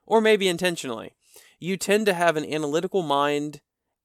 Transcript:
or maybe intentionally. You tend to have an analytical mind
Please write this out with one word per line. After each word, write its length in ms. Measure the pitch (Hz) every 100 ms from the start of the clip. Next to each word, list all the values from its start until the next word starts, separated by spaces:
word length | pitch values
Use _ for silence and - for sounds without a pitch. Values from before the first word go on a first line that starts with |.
| -
or 160 | 220
maybe 260 | 220 214 190
intentionally. 680 | 170 180 170 135 113 95 - _ - - -
You 160 | 165 190
tend 300 | - 208 214
to 80 |
have 240 | 175 175 156
an 80 | 151
analytical 560 | 151 151 156 180 202
mind 600 | 160 139 143 147 147 143 _ _ _ _